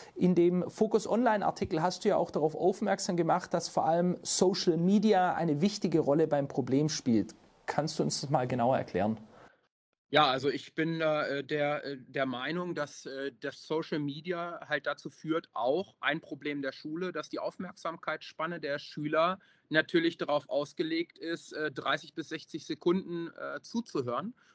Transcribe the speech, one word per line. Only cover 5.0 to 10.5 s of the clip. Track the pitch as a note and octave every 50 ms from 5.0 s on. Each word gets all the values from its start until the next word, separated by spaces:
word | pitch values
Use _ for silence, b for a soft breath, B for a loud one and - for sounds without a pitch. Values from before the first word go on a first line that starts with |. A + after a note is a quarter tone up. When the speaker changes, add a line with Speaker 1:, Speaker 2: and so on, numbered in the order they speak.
| G3 G#3+ G3+ F#3 F3+ F3+ -
Speaker 1:
eine | - E3 E3 C#3+ C#3+
wichtige | E3+ G#3 G#3 - - F#3 D3+ D#3+
Rolle | B2+ C3 C#3+ D#3+ D#3+
beim | D3+ D3 C#3+ C#3 C#3
Problem | - - B2+ A#2 C3 C#3 D3+ D3+
spielt. | D3+ - - B2+ A#2 G#2 F#2 - - - - _ _ _ _
Kannst | - - - D3 D#3 - -
du | D#3
uns | D3 - - -
das | C3
mal | D3 C#3 B2+
genauer | B2+ C3 B2 A#2 B2 C3 -
erklären? | - - - - - G#2+ A2 - - B B B B B B B B _ _ _ _ _ _ _ _ _
Speaker 2:
Ja, | C#3 D3 D3+ C#3
also | C3 C3+ B2+
ich | D3